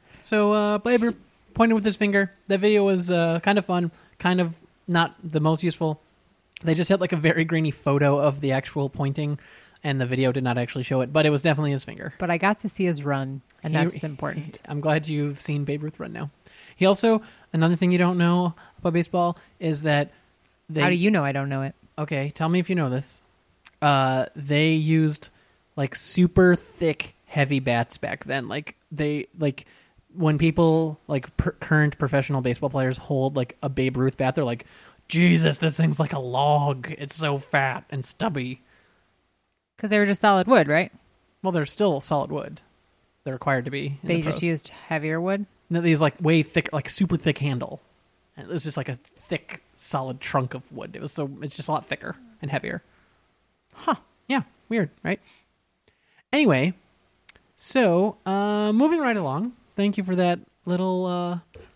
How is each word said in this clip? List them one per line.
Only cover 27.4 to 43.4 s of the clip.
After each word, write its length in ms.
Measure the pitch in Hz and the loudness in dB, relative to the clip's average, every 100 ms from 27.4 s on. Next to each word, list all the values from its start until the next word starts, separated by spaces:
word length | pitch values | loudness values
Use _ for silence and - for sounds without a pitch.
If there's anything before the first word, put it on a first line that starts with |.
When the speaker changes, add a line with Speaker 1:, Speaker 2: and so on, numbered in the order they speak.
| 139 139 | 0 0
Speaker 1:
bats 380 | 131 117 117 - | 0 0 -2 -6
back 260 | - - | -8 -8
then. 240 | - 135 113 | -6 -6 -6
Like, 280 | 135 - - - | -8 -10 -18 -14
they, 360 | 151 147 147 - 170 | -4 -4 -4 -6 -4
like, 280 | 147 131 - _ _ _ _ 185 | -2 -2 -12 _ _ _ _ -2
when 220 | 156 151 | 0 2
people, 640 | 165 160 165 160 160 151 - | 2 4 4 4 0 -4 -4
like, 280 | 139 - - | -6 -4 -4
per-, 140 | 165 | -4
current 460 | - - 156 151 - | -4 0 4 4 2
professional 420 | 135 139 131 135 | 0 0 0 -2
baseball 280 | 123 120 139 | -2 -2 -2
players 280 | 135 127 131 | -2 -2 -2
hold, 380 | - 139 131 139 | -2 0 0 0
like, 220 | 123 - | -4 -4
a 80 | 139 | -6
Babe 280 | 131 131 127 | -2 0 2
Ruth 180 | 131 - | 0 0
bat, 180 | 131 | -2
they're 100 | 156 | 0
like, 220 | 123 117 - - - _ - | -2 -4 -10 -20 -20 _ -4
"Jesus, 500 | 165 175 165 160 139 | 4 6 6 4 2
this 180 | 160 143 | -2 2
thing's 240 | 160 143 | 0 2
like 140 | 143 | -2
a 60 | 139 | -4
log. 720 | 127 127 147 147 143 135 139 160 | -4 0 4 4 2 -2 -6 -12
It's 180 | 143 156 | -10 -6
so 220 | 151 139 | -4 -4
fat 460 | - 143 135 123 - | -2 0 0 -4 -8
and 160 | 135 - | -10 -8
stubby." 560 | - 220 139 123 131 _ _ _ _ _ _ _ _ _ _ _ - | -4 -4 -4 -8 -10 _ _ _ _ _ _ _ _ _ _ _ -8
Speaker 2:
'Cause 120 | 214 | 0
they 100 | 214 | 2
were 60 | 202 | 2
just 160 | 196 | 4
solid 260 | 208 190 190 | 4 4 6
wood, 200 | 247 143 | 4 4
right? 240 | 156 - - _ _ _ _ | 2 0 -8 _ _ _ _
Speaker 1:
Well, 80 | 190 | -4
they're 140 | 170 143 | -2 -2
still 340 | - 208 143 | 0 0 0
solid 320 | - 147 143 | -2 -2 -2
wood. 300 | 147 147 160 _ _ _ _ _ _ | -6 -10 -14 _ _ _ _ _ _
They're 100 | 139 | -10
required 320 | 131 | -6